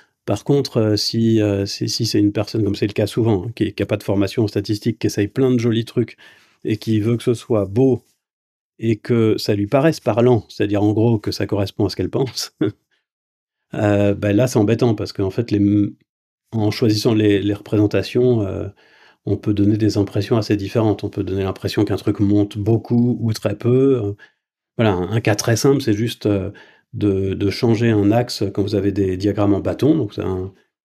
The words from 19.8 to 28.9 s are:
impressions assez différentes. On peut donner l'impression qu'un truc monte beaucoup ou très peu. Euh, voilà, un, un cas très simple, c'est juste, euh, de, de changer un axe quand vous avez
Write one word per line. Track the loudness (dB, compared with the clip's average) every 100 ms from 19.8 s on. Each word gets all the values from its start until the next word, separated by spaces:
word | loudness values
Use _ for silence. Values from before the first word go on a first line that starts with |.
| 2 2
impressions | 0 -2 0 0
assez | 0 -2
différentes. | -2 0 0 0
On | -4
peut | -6
donner | -4 -4
l'impression | -4 -4 -4 -2
qu'un | 0 -2
truc | -2 0
monte | 2 2 0 -2
beaucoup | 0 0 0 2 2 0
ou | -2
très | -2 -4
peu. | -2 0 2 4 2
Euh, | -2 -8 -14 _ _ _ _ 0
voilà, | 2
un, | 2 -2
un | -2
cas | 0
très | 0 0 2
simple, | 4 2
c'est | 2
juste, | 0 -2 -2
euh, | -2 0 -2 -10 -20 _ _
de, | -2 0 0 -2
de | -2 -2
changer | 0 2 2 2
un | 2 4
axe | 2 0 -4 -4
quand | -2
vous | -2 0
avez | 0